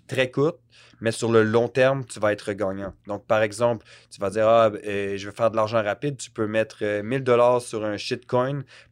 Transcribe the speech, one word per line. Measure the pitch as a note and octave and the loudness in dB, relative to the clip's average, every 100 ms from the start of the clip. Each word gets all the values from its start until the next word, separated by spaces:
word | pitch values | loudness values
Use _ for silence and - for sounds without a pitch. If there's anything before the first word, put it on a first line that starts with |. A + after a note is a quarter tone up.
| - | -6
très | B2 C3 | -2 -2
courte, | C#3 D3 - _ _ - _ | 0 -2 -2 _ _ -20 _
mais | A2 | -6
sur | - A#2 | -2 2
le | A2+ | 4
long | A2 A#2 A#2+ | 4 2 2
terme, | C3 C3 G#2 | 2 2 2
tu | F#2+ G#2+ | -6 -4
vas | G#2 | -2
être | G#2 - | -2 -4
gagnant. | G2+ G2 G2 G2 - G2+ | -4 -4 -4 -10 -12 -12
Donc, | G2+ - | -10 -2
par | A2 | 0
exemple, | G#2+ G2+ A#2+ A2+ - - _ | 0 0 0 -2 -8 -20 _
tu | - | -8
vas | G2 | -4
dire, « | G#2 A2 | 2 4
Ah, | A#2 A2+ G2+ | 6 4 2
euh, | G#2 G2+ G2 G2 | -6 -4 -4 -6
je | G2+ | -10
veux | |
faire | G2 A#2 | -2 0
de | A2 | 0
l'argent | G#2+ A2+ | 0 0
rapide. » | G#2 G2+ C#3+ C#3 | -2 -2 -6 -6
Tu | - | -10
peux | - G#2+ | -4 -2
mettre, | A2 A2+ - | 0 -2 -4
euh, | G#2+ G#2 | -4 -2
mille | G#2 C3+ | -4 -2
dollars | B2 A#2+ A#2+ B2 | 2 4 4 2
sur | A#2+ A2 | -2 -6
un | G#2+ G#2 | -6 -6
shitcoin | - B2 - B2 B2+ C#3+ C3 - _ | -6 -8 -4 -2 -2 -6 -10 -20 _